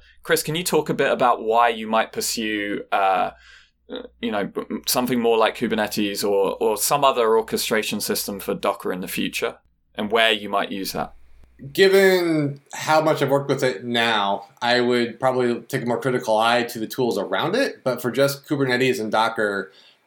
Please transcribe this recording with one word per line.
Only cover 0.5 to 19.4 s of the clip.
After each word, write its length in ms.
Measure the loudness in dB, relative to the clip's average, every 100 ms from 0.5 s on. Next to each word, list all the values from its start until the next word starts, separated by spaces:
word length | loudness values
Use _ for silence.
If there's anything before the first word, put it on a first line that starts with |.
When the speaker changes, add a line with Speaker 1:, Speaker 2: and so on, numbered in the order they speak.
Speaker 1:
you 100 | -4
talk 260 | 0 0 0
a 40 |
bit 180 | 0 2
about 320 | 4 2 2
why 260 | 2 4 4
you 180 | 2 0
might 260 | 0 0
pursue, 680 | -4 -6 -4 -2 -2 -4 -6 -2
uh, 400 | 0 2 2 0 -6 -20 -20 _ _ -14 -14 -14 -8
you 100 | -4
know, 200 | -2 -4 -6 -8 -8 -4
something 340 | -2 0 0
more 200 | 2 4
like 180 | 2 0
Kubernetes 680 | -4 -2 -2 -2 -4 -2
or, 320 | 0 2 0 0
or 160 | -2 0
some 260 | 0 2
other 320 | 2 4 2 2
orchestration 640 | 0 -4 -2 -2 -2 -4
system 400 | -4 -4 -4 -8
for 140 | -6
Docker 400 | -4 -2 -4 -6
in 80 | -6
the 60 | -6
future, 500 | -4 -4 -4 -6 -8 _ _ _ -8
and 160 | 0
where 200 | 4 4
you 180 | 2 -2
might 220 | -2 -2
use 200 | -6 -6
that? 240 | -6 -8 -10 -20 -20 -20 -18 -6
Speaker 2:
Given 880 | 4 6 6 6 4 2 0 -2 -6 _
how 300 | -8 2 2
much 220 | 4 2
I've 80 | 2
worked 180 | 0 0
with 140 | 0
it 200 | 0 -2
now, 600 | -2 0 2 0 0 -4 -6 -4
I 180 | 0 2
would 400 | 2 2 0 0
probably 420 | 0 0 0 -2
take 200 | -4 -6
a 60 | -4
more 120 | -2
critical 380 | -2 -2 0 2
eye 240 | 4 2 0
to 120 | -6
the 80 | -8
tools 320 | -2 -2 -2
around 380 | -2 -2 0 0
it. 280 | -2 -4
But 160 | -6 -4
for 120 | -2
just 360 | 2 0 0 -4
Kubernetes 520 | -2 0 2 2 0
and 120 | 0
Docker, 600 | 0 0 0